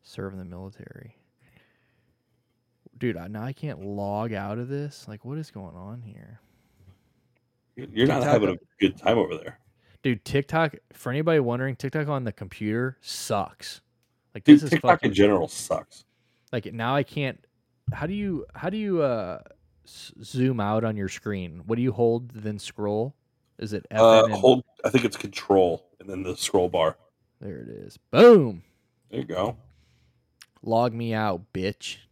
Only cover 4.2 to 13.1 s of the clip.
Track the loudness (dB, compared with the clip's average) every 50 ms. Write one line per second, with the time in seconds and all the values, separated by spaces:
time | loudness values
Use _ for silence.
4.2 | -4 -6 -6 -8 -8 -8 -8 -8 -8 -8 -8 -8 -8 -10 -12 -16 -20 -18 -20 -18
5.2 | _ -12 -12 -12 -12 -12 _ -16 -16 -16 -16 -18 -16 -16 -16 -16 -16 -18 -20 -20
6.2 | -20 -20 -20 -20 _ _ _ _ _ _ _ _ _ -20 -20 _ _ _ _ _
7.2 | _ _ _ _ _ _ _ _ _ _ _ -18 -18 -10 0 2 2 2 2 2
8.2 | 2 2 2 4 4 2 0 -2 _ _ _ _ 0 0 0 0 0 0 2 2
9.2 | 2 0 -4 -10 -10 -14 -18 _ _ _ _ _ _ _ _ _ _ -2 -2 -2
10.2 | _ -2 -2 -2 -2 _ 0 0 0 0 -2 -8 _ _ _ -12 -8 -6 -4 -2
11.2 | 0 2 2 2 2 2 -2 -2 -4 -4 -6 -6 -8 -6 -4 -4 -4 -2 -4 -4
12.2 | -4 -6 -8 -8 -14 -16 -12 -8 -4 -4 -2 -2 -2 -4 -6 _ _ -14